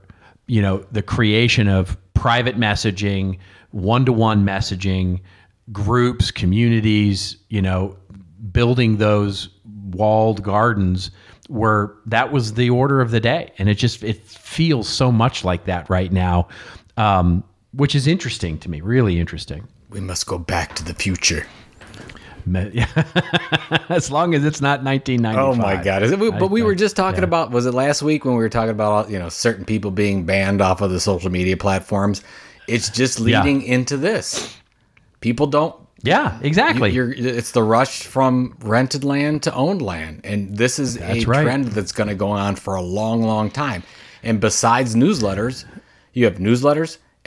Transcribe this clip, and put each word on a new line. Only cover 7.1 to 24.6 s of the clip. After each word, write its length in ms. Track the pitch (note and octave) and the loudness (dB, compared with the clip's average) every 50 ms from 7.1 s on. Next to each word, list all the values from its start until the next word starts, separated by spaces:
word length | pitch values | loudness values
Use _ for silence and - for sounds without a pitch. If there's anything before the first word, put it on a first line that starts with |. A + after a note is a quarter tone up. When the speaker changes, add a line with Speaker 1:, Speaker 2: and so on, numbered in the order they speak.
| G2 F#2+ - - - - _ - | 2 0 -4 -10 -12 -14 _ -6
Speaker 1:
you 120 | A2 G2+ | -2 0
know, 360 | F#2+ F#2+ F#2 F#2 F#2+ G2+ F#2+ - - - - - - - - F#2+ A2 G2 | 0 0 0 -2 -2 -4 -6 -14 -20 -20 -20 -20 -20 -20 -20 -14 -12 -4
building 460 | F2+ A#2 A#2+ A#2 B2+ B2+ A#2+ A2+ A2 | 0 2 2 4 4 4 2 2 2
those 520 | G#2 G#2+ G#2+ G#2 G#2 G#2 G2+ G2 - - - _ _ _ - G#2 G#2 G2+ G2 | 2 4 4 4 2 2 0 -2 -6 -10 -14 _ _ _ -20 -18 -14 -12 -10
walled 540 | F2+ F2+ G#2+ G#2+ A2 A2 A2 A2 G#2+ G2+ G2 | -4 0 2 2 4 4 2 2 0 -2 -2
gardens 680 | G2+ G2 G#2 A2 A#2+ A2 G2+ F#2+ F2+ F2+ F#2 F#2 - - - - - - _ _ - | -2 0 2 2 2 2 2 2 2 0 0 -4 -8 -14 -18 -20 -20 -20 _ _ -10
were, 460 | C#3+ G#2+ A2 A2 G#2+ G#2 G#2 G2+ - _ - | -4 0 2 2 2 2 0 -2 -6 _ -8
that 260 | - A#2 A#2 C3+ - | -2 0 0 0 2
was 220 | D3 C3+ A#2 A2 G#2+ | 0 -2 -2 -2 -2
the 160 | A#2+ B2 A#2+ | 0 2 2
order 320 | B2 B2 C3 C#3 C#3 C3+ | 2 2 2 2 2 2
of 80 | B2 A2+ | 2 2
the 100 | A#2+ A2+ | 0 0
day. 320 | A2 A#2 C#3+ E3+ - - - | 2 2 0 -2 -4 -8 -6
And 120 | - F#2+ G#2 | -2 2 2
it 60 | G#2 | 2
just, 280 | - - A2+ - - G#2+ | 2 2 -2 -2 -2 -6
it 180 | A2+ G#2+ - - | -6 -6 -6 -8
feels 640 | - - - - - - - D#3+ E3 D3+ A#2 G2+ | -20 -20 -20 -18 -10 -2 0 2 2 2 0 0
so 240 | - - - C3 B2+ | -4 0 2 2 4
much 320 | A#2 A2 A2+ C3 - - - | 4 4 4 2 0 -2 -2
like 220 | F#2 F2+ F2 - | -2 -2 -2 -2
that 240 | F#2+ F2+ F2 - - | -4 -4 -4 -2 -2
right 220 | F#2 F2+ F#2+ E2+ | 0 0 0 0
now, 360 | F#2+ F#2 F#2 F2+ F2 F2+ F2 - - - - - - - _ _ - | 0 0 2 2 2 2 0 0 -6 -20 -20 -20 -20 -20 _ _ -4
um, 460 | - G#2+ G#2 G2 F#2 F2 F2+ E2+ F#2 - _ _ _ _ _ - | 0 2 2 4 4 4 4 2 2 -2 _ _ _ _ _ -4
which 220 | C3+ C#3+ C#3+ - | -2 0 0 2
is 120 | C#3+ B2 | 2 2
interesting 500 | D3 F3 F#3+ - A#2+ - - - E2+ D#2 D#2 | 2 0 0 -2 -6 -6 -6 -6 -6 -6 -8
to 100 | - F#2 | -8 -10
me, 120 | E2 D2 | -10 -8
really 380 | E2 G#2 A#2+ C3 A#2 G2+ F2 E2+ | -4 0 2 4 4 4 2 2
interesting. 480 | E2+ - - D2+ - - D2 D#2 G#2+ - _ _ _ - | 0 -2 -4 -10 -10 -12 -12 -14 -14 -18 _ _ _ -16
Speaker 2:
We 100 | - G2 | -12 -10
must 280 | F#2+ F#2 F2+ - - | -8 -8 -6 -8 -6
go 100 | - G2 | -6 -6
back 380 | F2+ E2+ - F#2 F2 - - - | -6 -4 -4 -2 -2 -2 -4 -8
to 80 | - - | -12 -10
the 100 | - E2 | -10 -8
future. 520 | - - G2 F2+ - - - E2+ D2+ - - - - - - - - - - - - - - - - - - - - - | -6 -4 -4 -2 0 0 0 0 -2 -6 -10 -16 -20 -20 -20 -20 -20 -20 -20 -20 -20 -20 -18 -20 -20 -20 -20 -18 -10 -4
Speaker 1:
Me-, 400 | F2+ F2+ F#2 G2 G#2 - A#2+ - - - E3 D3+ - - F3+ - - - | -2 -2 -2 -2 -2 -2 -2 -2 0 0 -2 -2 0 -2 -4 -2 -2 -4
<laughs> 520 | E3+ - - - - - - D#3+ D3+ - - | -4 -4 -2 -4 -4 -2 -2 -4 -4 -2 0
as 220 | E3+ E3+ - - | -2 -2 -2 0
long 240 | C#3 D3+ F3 F3 D#3+ | 0 0 0 2 2
as 100 | C#3+ C#3+ | 2 0
it's 160 | D3+ D3 - | 0 -2 0